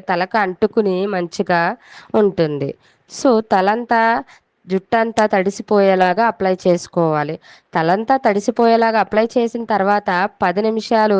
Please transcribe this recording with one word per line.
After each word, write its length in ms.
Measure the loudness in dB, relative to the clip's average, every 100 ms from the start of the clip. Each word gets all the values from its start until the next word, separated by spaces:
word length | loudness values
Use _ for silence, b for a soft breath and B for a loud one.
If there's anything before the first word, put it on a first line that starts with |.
తలకు 380 | -2 -4 -2 -2
అంటుకుని 600 | -2 -2 -2 0 -2 -2 -4
మంచిగా 560 | -4 -6 -6 -2 0 -2 -6 B B B
ఉంటుంది. 560 | 0 0 0 -2 -2 -8 -10 b b _
So, 200 | -2 2 2
తలంతా, 600 | 2 0 0 -2 -2 0 2 0 -6 b _ _ -6
జుట్టంతా 580 | -6 -2 0 0 0 0
తడిసిపోయేలాగా 960 | 2 -2 -4 0 2 4 4 2 2 -2
అప్లై 260 | 0 -2 0
చేసుకోవాలి. 760 | 0 0 -2 -2 0 0 -4 -8 B B _
తలంతా 420 | -2 0 0 0 0
తడిసిపోయేలాగా 840 | 0 0 -2 0 2 4 2 0
అప్లై 240 | 0 0 0
చేసిన 360 | -2 -2 -6
తర్వాత 440 | -4 0 2 0 0 -2 -2 -2
పది 220 | -2 0
నిమిషాలు 540 | -2 -4 -2 0 2